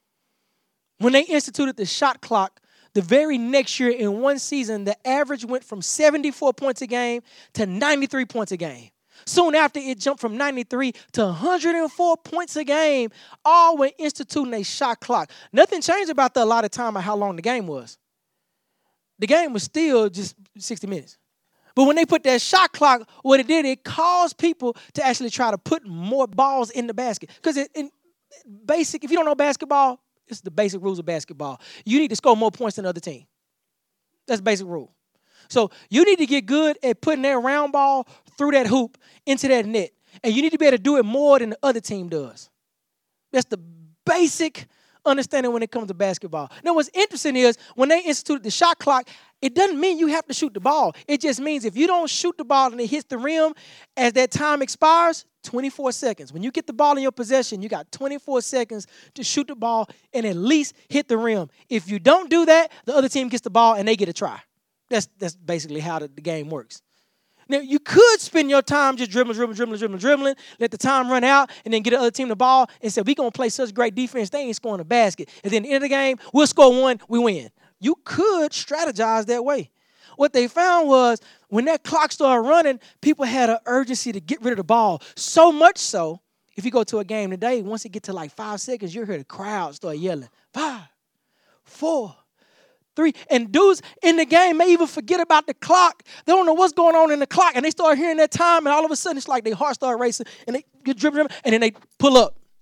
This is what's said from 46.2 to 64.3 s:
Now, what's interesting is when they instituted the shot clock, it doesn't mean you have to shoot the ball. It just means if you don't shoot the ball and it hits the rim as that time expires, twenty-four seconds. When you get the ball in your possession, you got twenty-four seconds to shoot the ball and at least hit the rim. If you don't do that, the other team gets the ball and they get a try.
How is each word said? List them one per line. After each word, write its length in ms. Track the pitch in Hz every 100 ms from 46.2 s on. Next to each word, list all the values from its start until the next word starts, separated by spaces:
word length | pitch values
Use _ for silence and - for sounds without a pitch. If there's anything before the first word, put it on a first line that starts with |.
| 180 156 135 -
Now, 120 | 339
what's 160 | 320 285
interesting 420 | 359 415 269 302 254
is 200 | 240 226 - -
when 120 | 277
they 140 | 339
instituted 400 | 339 277 - 285
the 80 | 208
shot 280 | - 339 330
clock, 300 | 285 254 247 - _ _
it 140 | 269
doesn't 260 | 247 392 285
mean 180 | 370 320
you 100 | 320
have 180 | 320 302
to 80 |
shoot 180 | - 302
the 80 | 196
ball. 340 | 208 302 196 - -
It 140 | 285
just 200 | 311 247
means 240 | 294 294
if 120 | 214 196
you 100 | 339
don't 240 | 349 320
shoot 260 | - 349 339
the 80 |
ball 260 | 247 277 262
and 80 | 240
it 80 | 226
hits 180 | 294 -
the 80 | 240
rim 380 | 277 320 311 311 - - _ -
as 160 | 240
that 160 | 233 254
time 300 | - 302 285
expires, 640 | 262 - 311 330 339 320 - _
twenty-four 480 | - 240 269 - 262
seconds. 380 | - 254 190 131
When 120 | 156
you 80 | 233
get 160 | 320 302
the 60 |
ball 220 | 226 294 277
in 60 |
your 100 | 269
possession, 500 | 247 220 262 240 202
you 80 | 208
got 200 | 180 -
twenty-four 520 | - 277 285 - 262
seconds 440 | - 262 226 214 - _ _
to 100 | -
shoot 220 | - 285 285
the 80 |
ball 340 | 247 233 226 208 - _
and 140 | 254 220
at 100 | 175
least 380 | 220 311 285 - _
hit 180 | 285 -
the 80 | 226
rim. 320 | 233 208 151 _ _
If 180 | 220 170
you 100 | 202
don't 300 | 170 349 330
do 160 | 339 320
that, 240 | 320 320 -
the 100 | -
other 140 | 285 262
team 200 | 277 254
gets 140 | 240
the 80 | 226
ball 240 | 214 233
and 140 | 214 208
they 80 | 220
get 120 | 175
a 40 |
try. 280 | - 175